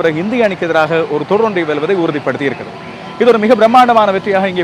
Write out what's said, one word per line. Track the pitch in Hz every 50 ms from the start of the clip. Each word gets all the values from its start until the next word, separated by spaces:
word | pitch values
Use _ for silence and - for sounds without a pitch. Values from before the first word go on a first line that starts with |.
பிறகு | 165 165 151 156 185
இந்திய | 214 254 247 226 202
அணிக்கு | 185 175 180 170
எதிராக | 160 160 156 156 165 165 165 - 151
ஒரு | 147 147 -
தொடர் | 185 208 226 220
ஒன்றை | 202 175 165 151
வெல்வதை | 151 147 147 165 202 180 165
உறுதிப்படுத்தி | 160 147 147 - 139 123 123 143 135
இருக்கிறது. | 120 - - - - - - - - - - - - -
இது | 233 247
ஒரு | 226 220 208
மிக | 214 - 208
பிரம்மாண்டமான | 220 226 233 254 254 240 233 226 214 202 190
வெற்றியாக | 190 185 208 196 190 190 196
இங்கே | 180 180